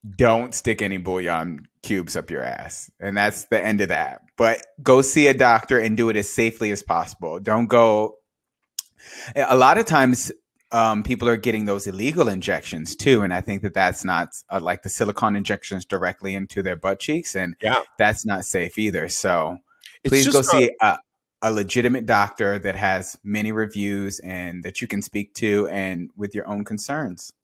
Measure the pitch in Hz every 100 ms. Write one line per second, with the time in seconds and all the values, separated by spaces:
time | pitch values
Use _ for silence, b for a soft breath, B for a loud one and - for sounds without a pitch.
0 | 107 95 120 117 123 - - 107 101 95
1 | 90 92 87 82 85 78 - _ - 98
2 | 82 85 73 73 62 - 90 - - _
3 | 98 101 104 104 - 110 98 104 95 80
4 | 73 65 _ - 113 113 - - 135 131
5 | 135 160 139 123 123 113 - 127 110 110
6 | 113 107 98 - 113 113 107 101 - 82
7 | 80 - 85 85 101 110 113 120 113 107
8 | 107 - _ _ _ _ _ - - B
9 | B B B 143 135 131 131 185 220 156
10 | 131 123 - - _ _ _ 117 113 110
11 | 107 123 120 113 120 110 104 101 98 95
12 | 123 160 123 95 90 82 - 82 82 -
13 | 143 123 98 90 - 98 101 98 92 90
14 | 95 85 87 - _ 95 85 90 98 -
15 | 104 101 113 101 98 101 - 95 - 95
16 | 90 - 98 98 95 - 92 85 95 98
17 | - 156 165 95 90 85 107 123 - -
18 | 107 107 110 98 - 92 87 - 107 90
19 | 82 - 98 85 80 87 _ b b b
20 | 139 135 139 143 127 160 120 - 107 80
21 | _ _ _ _ 113 110 95 123 120 127
22 | 113 107 101 - 101 101 98 95 98 95
23 | 92 - 104 107 107 110 107 104 101 101
24 | 101 98 90 92 90 90 87 - 120 101
25 | - 104 101 - 110 104 92 95 95 87
26 | 87 95 101 101 - 104 104 107 - 143
27 | 127 87 - _